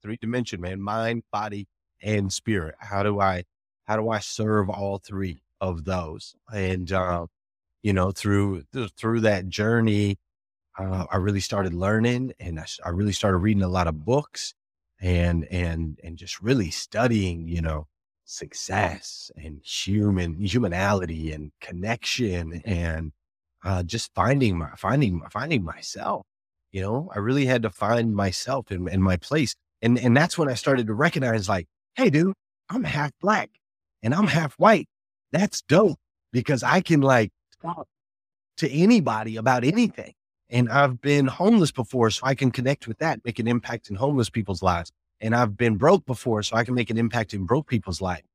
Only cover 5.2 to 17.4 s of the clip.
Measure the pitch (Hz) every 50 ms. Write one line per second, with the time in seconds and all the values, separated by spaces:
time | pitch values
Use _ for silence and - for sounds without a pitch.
5.2 | 98 92 85 - _ _ _ - 95 92 87 82 76 92 92 90 82 78 76 -
6.2 | - - - _ _ - 110 101 95 92 92 92 90 85 98 95 92 90 87 85
7.2 | 85 82 _ _ _ _ _ _ _ _ _ _ - 107 98 92 92 98 98 -
8.2 | - 104 101 101 101 101 95 82 73 _ - 135 113 98 - - - 113 117 117
9.2 | 110 107 104 92 90 92 - - 104 110 117 117 113 110 104 104 104 101 98 -
10.2 | _ _ _ _ _ _ _ _ _ _ - 95 95 92 92 95 85 - - 98
11.2 | 90 104 101 98 92 - 113 101 95 90 82 87 92 98 107 110 113 120 123 123
12.2 | 131 127 - - - 92 82 78 78 - - - - 90 87 92 104 104 98 -
13.2 | - 101 95 87 90 107 107 98 95 90 90 92 87 82 78 76 76 98 127 143
14.2 | 151 - - - - - - _ _ _ _ _ _ _ _ - 95 92 90 85
15.2 | 87 87 85 85 76 - 90 90 87 85 82 82 82 78 73 - 82 85 82 -
16.2 | 90 - - - 92 113 139 127 98 78 - - - - - 107 123 123 117 107
17.2 | 95 92 87 85